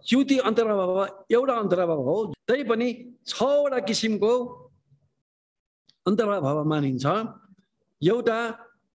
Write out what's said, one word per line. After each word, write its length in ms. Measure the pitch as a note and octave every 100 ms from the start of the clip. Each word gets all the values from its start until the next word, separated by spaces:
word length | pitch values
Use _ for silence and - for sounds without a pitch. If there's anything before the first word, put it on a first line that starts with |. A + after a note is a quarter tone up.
| -
च्युति 300 | B3 C4+ C4+
अन्तराभाव 880 | G#3 A3 A3 G3+ F3+ F#3 G3 - -
एउटा 220 | A#3 C4+
अन्तराभाव 460 | A#3 G3+ F3 F3 D#3
हो, 320 | B2+ F#3 G#3 C#3+ -
तै 160 | C4
पनि 520 | A#3 A3+ B3 A#3+ - - -
छवटा 520 | - B3+ C#4+ C#4+ B3+
किसिमको 640 | A3+ A3 A3 G#3 G#3 B3 B3 - - _ _ _ _ _ _ _ _ _ _ _ _ _ -
अन्तराभाव 580 | G3+ G#3+ G3+ C#3 D3+ D3+
मानिन्छ। 400 | D3+ C#3 B2+ C#3+ G3 A3+ - _ - _ _ _ _
एउटा 640 | D#3 A#3 A#3 A3+ A#3 A3 - _ _